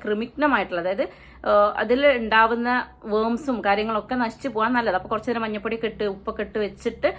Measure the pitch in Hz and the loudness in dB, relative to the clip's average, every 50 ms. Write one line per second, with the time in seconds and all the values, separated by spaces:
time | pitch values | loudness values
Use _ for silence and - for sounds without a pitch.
0 | - 214 214 208 233 262 - - 294 294 262 214 185 - 180 170 170 185 196 208 | -2 -4 -2 -2 -4 -6 -4 0 0 2 2 2 0 -2 -4 -4 -2 -2 -2 -2
1 | 302 - - - - - - - - 220 208 208 208 208 - - 214 214 247 262 | -2 -4 -6 -12 -20 -20 -20 -6 0 4 6 6 6 4 2 0 0 2 2 4
2 | 285 285 262 240 226 214 220 220 226 226 233 233 240 247 247 254 - - - - | 6 4 4 4 0 2 6 6 6 6 4 0 0 0 0 0 -2 -4 -12 -16
3 | - - 208 214 220 233 240 233 - 269 247 208 185 202 202 208 214 226 220 214 | -8 -2 0 0 0 0 -2 -2 -2 -4 -4 0 2 2 2 2 0 -2 -2 -4
4 | 208 - 254 254 247 226 240 - - 269 214 214 220 233 254 240 233 214 180 185 | -4 -4 -4 -2 -2 -4 -4 -6 -8 -4 -2 0 0 2 2 2 2 0 0 -2
5 | - - 220 208 - 247 233 233 226 214 214 208 202 226 226 226 - 214 214 - | -2 -2 -4 -4 -2 -2 -2 -2 -2 -4 -6 -6 -4 -4 -4 -4 -4 -6 -4 -2
6 | 214 202 196 196 - 220 214 - 208 202 - 214 208 196 202 - - 233 226 - | -4 -4 -4 -4 -8 -8 -6 -6 -8 -6 -4 -4 -4 -4 -6 -6 -6 -6 -4 0
7 | - 349 349 | 0 0 0